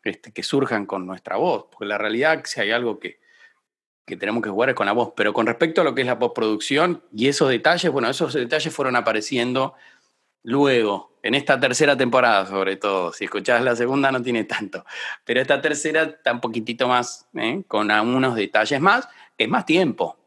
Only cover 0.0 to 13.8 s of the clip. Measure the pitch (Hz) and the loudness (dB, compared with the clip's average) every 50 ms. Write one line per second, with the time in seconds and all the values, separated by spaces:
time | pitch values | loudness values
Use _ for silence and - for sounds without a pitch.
0 | _ 110 92 - - - _ - - - - 139 139 - 120 107 101 90 95 95 | _ -8 -8 -8 -16 -16 _ -10 -6 -2 0 0 0 0 -2 -4 -4 -6 -8 -8
1 | 90 92 95 92 _ - 92 104 151 180 143 101 - _ _ _ 107 101 104 101 | -8 -10 -12 -14 _ -6 -4 -2 0 0 0 -2 -6 _ _ _ -6 -6 -4 -2
2 | 104 107 110 117 143 156 160 139 127 - - 135 107 104 113 120 123 117 104 104 | -2 -2 -2 0 2 0 0 0 -4 -10 -6 -4 -2 0 0 0 0 -2 -4 -6
3 | - 87 - _ _ _ _ _ - - _ _ _ _ _ _ _ _ _ _ | -10 -14 -14 _ _ _ _ _ -20 -20 _ _ _ _ _ _ _ _ _ _
4 | _ - - 87 98 101 113 120 107 107 95 101 120 135 123 - 104 98 104 120 | _ -14 -10 -6 -4 -4 -2 -2 -4 -2 0 0 0 0 2 0 0 0 2 0
5 | 117 - - - 104 104 104 120 110 - 113 - 170 160 160 190 175 139 120 131 | 0 -2 -2 -2 0 0 2 2 0 0 2 0 0 0 2 2 2 2 0 0
6 | 131 123 123 113 123 117 - - 113 110 107 107 - - 139 147 165 180 170 - | -2 -2 0 0 0 -2 0 0 0 0 0 -2 -2 -2 2 2 2 2 0 -4
7 | _ _ - 107 117 135 139 - 160 135 127 113 - 156 170 175 190 170 135 139 | _ _ -6 0 0 0 2 4 2 2 2 2 2 2 2 4 2 0 0 2
8 | 123 - 143 - 170 131 127 151 123 117 123 - 147 160 - - 139 131 123 123 | 0 0 -2 -2 -4 -2 -2 -4 -2 -2 -2 -2 -4 -4 -4 -2 -2 0 0 0
9 | 107 113 110 107 107 - 139 123 120 123 123 131 131 135 - - - - _ _ | 0 2 0 0 -2 -2 -2 -2 0 0 0 0 -2 -2 -4 -14 -20 -20 _ _
10 | _ _ _ _ _ _ _ _ _ 110 120 139 143 139 131 120 113 104 101 92 | _ _ _ _ _ _ _ _ _ -2 2 4 4 4 4 4 4 2 0 -2
11 | - _ _ _ - 107 120 139 135 - 139 127 135 131 123 - 156 143 143 127 | -6 _ _ _ -4 -2 -2 -2 2 2 2 2 2 0 2 2 4 2 4 2
12 | 135 123 123 131 123 120 110 98 95 95 98 98 95 95 98 98 - 101 98 95 | 2 2 4 4 4 6 4 4 2 0 -2 -2 0 0 -2 -2 -2 -2 0 0
13 | 90 85 82 - 101 90 - 104 90 - 123 117 123 131 120 113 | -2 -2 -4 -6 -8 -6 -6 -4 0 2 2 2 4 2 0 0